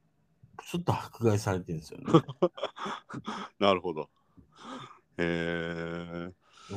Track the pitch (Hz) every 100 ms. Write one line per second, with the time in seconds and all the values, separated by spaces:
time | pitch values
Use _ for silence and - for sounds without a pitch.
0 | _ _ _ _ - - - 175 175 107
1 | - - 113 104 104 92 87 80 80 -
2 | - 160 - - 175 - - - - -
3 | - - - - - - 101 92 87 78
4 | 73 _ _ - - - - - - -
5 | _ - 85 85 85 85 85 85 85 85
6 | 85 85 87 - _ - -